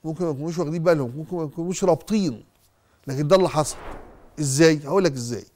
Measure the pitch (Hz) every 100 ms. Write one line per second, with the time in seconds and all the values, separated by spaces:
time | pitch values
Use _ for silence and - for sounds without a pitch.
0 | 160 160 175 135 156 165 151 170 160 165
1 | 123 135 156 180 156 156 170 185 190 160
2 | - 214 180 110 - _ _ _ _ _
3 | - 135 147 190 175 151 147 - - -
4 | - - - - 147 131 165 156 143 185
5 | 180 135 117 113 -